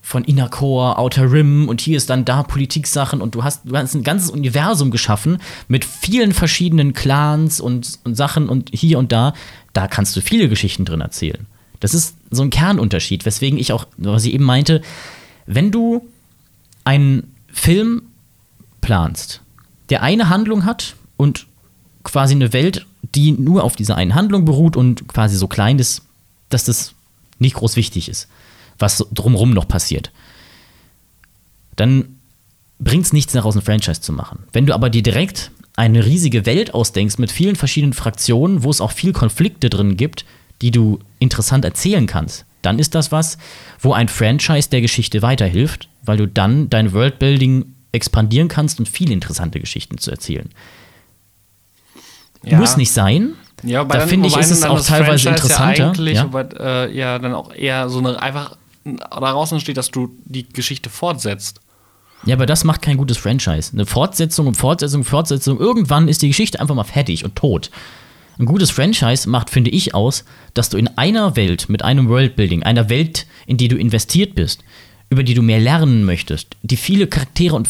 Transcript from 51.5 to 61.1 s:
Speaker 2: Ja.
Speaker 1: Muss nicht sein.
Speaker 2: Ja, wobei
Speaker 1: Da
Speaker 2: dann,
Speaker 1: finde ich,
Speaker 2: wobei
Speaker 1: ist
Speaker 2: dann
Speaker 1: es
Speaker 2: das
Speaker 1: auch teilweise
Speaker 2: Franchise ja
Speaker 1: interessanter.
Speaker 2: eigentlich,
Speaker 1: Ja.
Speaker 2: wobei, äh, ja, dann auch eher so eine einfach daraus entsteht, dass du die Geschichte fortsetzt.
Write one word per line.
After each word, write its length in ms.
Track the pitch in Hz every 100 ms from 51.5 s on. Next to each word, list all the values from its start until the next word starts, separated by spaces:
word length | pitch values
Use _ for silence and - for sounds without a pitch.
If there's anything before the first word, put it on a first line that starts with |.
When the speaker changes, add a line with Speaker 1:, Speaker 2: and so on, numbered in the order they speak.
| _ _ _ _ - - - _ _
Speaker 2:
Ja. 140 | - 156
Speaker 1:
Muss 200 | 233 -
nicht 140 | 120
sein. 420 | - 98 139 247 330 - -
Speaker 2:
Ja, 200 | 123 123
wobei 100 | 139 139
Speaker 1:
Da 40 |
Speaker 2:
dann, 80 | 160
Speaker 1:
finde 180 | 185 -
ich, 60 |
Speaker 2:
wobei 80 | 151
Speaker 1:
ist 80 | 160
Speaker 2:
dann 60 | 170
Speaker 1:
es 40 |
Speaker 2:
das 80 | 151
Speaker 1:
auch 160 | 151 147
teilweise 380 | 156 151 147
Speaker 2:
Franchise 60 | 135
ja 60 | 165
Speaker 1:
interessanter. 520 | 131 139 131 143 131
Speaker 2:
eigentlich, 280 | - 160 -
Speaker 1:
Ja. 100 | 156
Speaker 2:
wobei, 160 | 131 131 -
äh, 360 | 131 127 127 131
ja, 220 | 127 123
dann 140 | 123
auch 200 | 107 -
eher 360 | - 139 131 127
so 100 | 127
eine 220 | 127 123
einfach 360 | 139 143 143 - _ _
daraus 680 | 147 131 - - 131 135 156
entsteht, 260 | 156 - 131
dass 140 | 123
du 240 | 131 123 - -
die 220 | 131 123
Geschichte 420 | - 123 139 113
fortsetzt. 720 | - 175